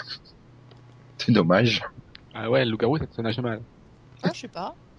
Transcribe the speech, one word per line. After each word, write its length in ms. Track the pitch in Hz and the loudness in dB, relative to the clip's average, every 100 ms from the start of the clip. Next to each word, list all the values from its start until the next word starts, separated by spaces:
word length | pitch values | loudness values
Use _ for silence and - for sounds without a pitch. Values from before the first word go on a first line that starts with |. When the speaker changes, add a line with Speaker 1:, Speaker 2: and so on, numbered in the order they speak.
| - - - - - - - - - - - - | -6 -14 -20 -20 -20 -20 -20 -20 -20 -20 -20 -6
Speaker 1:
C'est 140 | - | 2
dommage. 500 | 110 85 92 120 107 - - - - - | 4 6 4 4 0 -6 -14 -20 -20 -18
Speaker 2:
Ah 160 | 117 110 | -8 0
ouais, 160 | 135 123 | 0 2
le 60 | |
loup-garou, 260 | 110 117 156 | 0 0 0
ça, 80 | 127 - | -4 -6
ça 60 | |
nage 180 | 113 113 | -4 -2
mal. 220 | 123 110 117 - - - - - | -4 -6 -10 -20 -20 -20 -20 -6
Speaker 3:
Ah, 60 | 269 | -4
je 60 | 339 | -4
sais 80 | 247 | -10
pas. 280 | 165 196 339 - | -10 -12 -12 -20